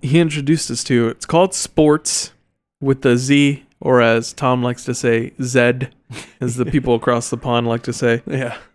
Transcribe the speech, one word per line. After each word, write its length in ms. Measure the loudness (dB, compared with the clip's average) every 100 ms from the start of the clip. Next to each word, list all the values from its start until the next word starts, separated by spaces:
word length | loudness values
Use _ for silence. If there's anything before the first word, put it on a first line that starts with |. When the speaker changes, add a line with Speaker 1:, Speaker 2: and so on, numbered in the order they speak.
Speaker 1:
he 160 | 0 2
introduced 500 | 2 0 0 0 -2
us 140 | -6
to, 240 | 0 2 0
it's 160 | -4
called 300 | -2 2 2
Sports 760 | 0 -4 2 4 4 0 -6 -6 _ _ _ _ -8
with 200 | -2 0
the 140 | 2 2
Z, 480 | 4 4 4 0 _ _
or 220 | -4 0
as 300 | 2 2 -2
Tom 280 | -4 -2 0
likes 220 | -2 -6
to 100 | -8
say, 380 | -4 0 0 -2 -8
Zed, 520 | -2 2 2 0 -4 _ _ -18 -16 -8
as 160 | -6 -4
the 100 | 0
people 280 | 0 2
Speaker 2:
<laughs> 20 | 0
Speaker 1:
across 340 | 2 -2 -2
the 80 | -6
pond 280 | -2 -2 0
like 160 | -4
to 80 | -4
say. 300 | -2 0 0 -2
Speaker 2:
Yeah. 320 | -6 -6 -10 -18